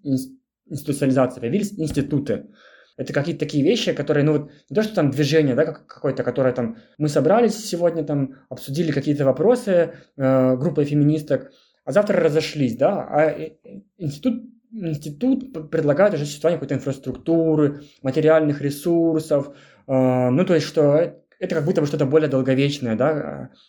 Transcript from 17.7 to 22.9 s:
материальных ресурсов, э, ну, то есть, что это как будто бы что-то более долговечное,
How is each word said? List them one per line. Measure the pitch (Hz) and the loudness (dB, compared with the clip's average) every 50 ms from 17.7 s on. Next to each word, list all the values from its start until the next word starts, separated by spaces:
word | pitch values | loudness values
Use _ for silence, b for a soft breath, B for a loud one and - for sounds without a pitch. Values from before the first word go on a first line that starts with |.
| 147 B B B B B | 0 B B B B B
материальных | - 135 131 156 147 156 160 160 156 147 143 143 | -6 -4 0 2 4 4 4 4 4 2 -2 -2
ресурсов, | 143 143 139 - - 175 170 170 165 165 160 160 160 - - - - - B B B B B B B B | -4 -6 -6 -4 -2 0 2 2 2 2 0 0 0 0 0 0 0 -2 B B B B B B B B
э, | 135 131 131 127 127 127 127 123 | 2 2 4 4 2 2 2 2
ну, | 127 151 185 | 2 2 2
то | 185 175 | 2 2
есть, | 156 147 | 0 0
что | - - 165 147 143 143 156 170 170 - - _ _ _ - | 0 0 2 2 4 4 4 2 0 -4 -12 _ _ _ -8
это | 185 180 180 | -6 -4 -2
как | 160 143 | -2 0
будто | 165 185 160 | 0 0 0
бы | 147 143 | 0 0
что-то | - 147 143 | 0 -2 0
более | 131 147 160 156 147 | 2 4 4 4 2
долговечное, | 139 131 131 135 131 127 139 143 143 - 127 117 | 0 0 2 2 2 2 2 0 -2 -2 -4 -4